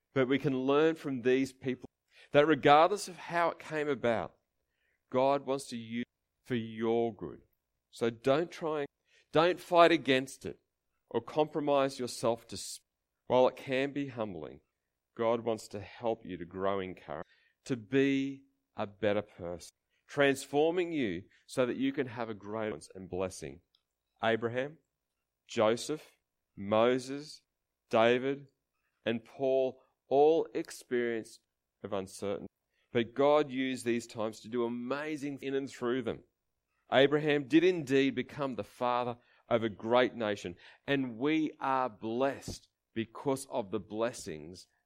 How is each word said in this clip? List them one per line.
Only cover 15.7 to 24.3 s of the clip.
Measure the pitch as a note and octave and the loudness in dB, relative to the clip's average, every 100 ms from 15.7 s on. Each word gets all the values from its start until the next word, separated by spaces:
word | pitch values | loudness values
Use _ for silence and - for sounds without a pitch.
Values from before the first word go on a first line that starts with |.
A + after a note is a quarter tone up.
| G#2 | -14
help | G2+ - A#2 A2+ | -14 -6 -4 -4
you | - F2 | -6 -10
to | |
grow | E2+ F#2+ G2 G2 | -10 -4 -2 -2
in | F#2 | -4
character, | F2 - D2+ - _ _ _ | -10 -12 -12 -12 _ _ _
to | - B2+ | -8 -8
be | G2+ C3+ C#3 C3+ C3+ C3+ _ _ _ - | -2 2 2 2 -2 -8 _ _ _ -8
a | G#2+ | -8
better | G2+ G#2 G#2 | -2 0 0
person, | G2+ - F2 F2 - _ _ _ _ | -4 -10 -10 -10 -14 _ _ _ _
transforming | D3 C#3 C3+ - C#3+ D#3 F3+ E3+ | 2 2 2 -2 0 2 0 -2
you | D#3 A2+ F2 - _ - | -2 -2 -4 -10 _ -10
so | - B2 | -2 -2
that | F#2+ | 0
you | C3+ | -2
can | C#3 B2+ | -2 -6
have | A#2 A2+ | -6 -8
a | |
great | G#2 G2+ A2 G#2+ | -10 -8 -6 -4
influence | D2+ - | -6 -12
and | F#2+ F2+ | -16 -10
blessing. | F2+ F#2+ - D2 D2+ _ _ _ _ _ - | -4 -6 -6 -14 -14 _ _ _ _ _ -4
Abraham, | A2 | 0